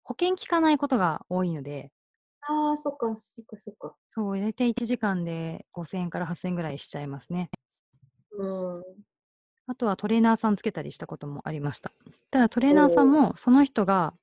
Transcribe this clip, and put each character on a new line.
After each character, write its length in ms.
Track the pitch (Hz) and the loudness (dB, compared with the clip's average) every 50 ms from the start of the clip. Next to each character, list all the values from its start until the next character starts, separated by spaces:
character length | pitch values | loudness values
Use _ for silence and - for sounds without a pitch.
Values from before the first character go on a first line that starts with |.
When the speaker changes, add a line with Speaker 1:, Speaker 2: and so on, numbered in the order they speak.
| _ | _
Speaker 1:
保 120 | - 247 | -8 -4
険 200 | - 349 370 370 | -2 0 0 0
効 80 | - - | -2 -2
か 160 | - 349 330 | -2 0 2
な 100 | 320 311 | 4 4
い 60 | 302 | 4
こ 100 | 285 - | 2 0
と 100 | - 262 | 0 0
が 280 | 214 185 165 156 - - | 2 2 0 0 -2 -6
多 160 | - 180 180 185 | -4 -2 -2 -2
い 100 | 175 165 | -2 -2
の 100 | 147 135 | -4 -6
で。 280 | 143 147 139 139 143 _ _ _ _ _ _ _ _ _ _ | -8 -10 -10 -12 -14 _ _ _ _ _ _ _ _ _ _
Speaker 2:
あ 300 | - 294 302 302 302 294 | -6 -4 -2 0 0 0
ー、 40 | 302 | -2
そ 140 | 294 - 294 | -2 -4 -6
っ 60 | 277 | -6
か。 100 | - 233 | -4 -4
そ 340 | 226 220 220 _ _ _ - | -4 -6 -6 _ _ _ -20
っ 40 | 226 | -20
か 140 | - 214 208 | -18 -18 -16
そ 120 | - 208 | -16 -16
っ 40 | 208 | -16
か。 180 | - - 151 - _ _ _ - | -14 -14 -16 -16 _ _ _ -6
Speaker 1:
そ 240 | 226 214 196 196 | -4 -4 -2 -2
う、 20 | 190 | -2
大 140 | 202 220 208 | -4 -4 -2
体 160 | - 247 240 | 0 0 0
一 160 | 220 - 240 | 0 0 -2
時 120 | 214 247 | -2 -2
間 280 | - - 202 190 180 170 | 0 0 -2 -2 -2 -4
で 400 | 170 165 165 165 165 160 - - _ - | -4 -6 -6 -6 -8 -8 -10 -14 _ -12
五 100 | 175 165 | -12 -10
千 260 | - - 185 180 170 | -8 -6 -6 -6 -4
か 100 | - - | -4 -6
ら 60 | 175 | -6
八 100 | 147 170 | -6 -6
千 200 | - - 180 180 | -6 -6 -6 -4
ぐ 60 | 175 | -4
ら 100 | 165 151 | -6 -6
い 80 | 139 139 | -8 -10
し 80 | - | -10
ち 100 | - - | -10 -10
ゃ 40 | 147 | -10
い 60 | 143 | -8
ま 120 | 139 139 139 | -8 -10 -10
す 140 | - - 170 | -10 -8 -6
ね。 160 | 180 175 - - - _ _ _ _ _ _ _ _ _ _ _ _ _ _ | -6 -8 -8 -12 -20 _ _ _ _ _ _ _ _ _ _ _ _ _ _
Speaker 2:
う 160 | 415 403 196 190 190 185 185 180 175 175 | -12 -8 -8 -6 -6 -6 -6 -8 -8 -10
ん。 40 | 180 185 185 202 208 _ _ _ _ _ _ _ _ _ _ _ _ | -14 -18 -20 -20 -20 _ _ _ _ _ _ _ _ _ _ _ _
Speaker 1:
あ 100 | - 247 | -10 -6
と 100 | - 247 | -4 -2
は 100 | 208 190 | -2 -2
ト 140 | - - 202 | -2 0 0
レ 80 | 226 | 2
ー 40 | 233 | 4
ナ 120 | 226 226 226 | 4 4 4
ー 20 | |
さ 160 | - - 214 | 2 2 0
ん 60 | 208 | 0
つ 40 | - | 0
け 120 | - 214 - | -2 -6 -6
た 80 | 165 | -6
り 100 | 143 143 | -8 -10
し 60 | - | -10
た 100 | - 165 | -12 -12
こ 100 | - 165 | -12 -12
と 80 | - - | -12 -10
も 220 | 143 143 - - | -10 -10 -10 -8
あ 40 | - 156 | -8 -6
り 80 | 147 | -6
ま 100 | 143 147 | -4 -6
し 80 | - - | -6 -6
た。 140 | - - _ _ _ - - _ _ - | -10 -14 _ _ _ -20 -20 _ _ -2
た 80 | - 269 | 2 2
だ 100 | 240 214 | 2 4
ト 100 | - 240 | 2 2
レ 120 | 254 277 | 4 6
ー 20 | 294 | 8
ナ 140 | 294 294 | 8 8
ー 60 | 269 254 | 6 6
さ 100 | - 277 | 6 6
ん 80 | 269 | 6
も、 180 | 285 311 254 170 | 6 6 4 2
Speaker 2:
お 20 | |
ー。 60 | - | 0
Speaker 1:
そ 120 | - - 247 | 0 4 6
の 140 | 247 277 277 | 6 6 6
人 220 | - - - 196 | 4 2 0 0
が 280 | 185 196 190 165 - - _ | 2 2 2 0 -2 -4 _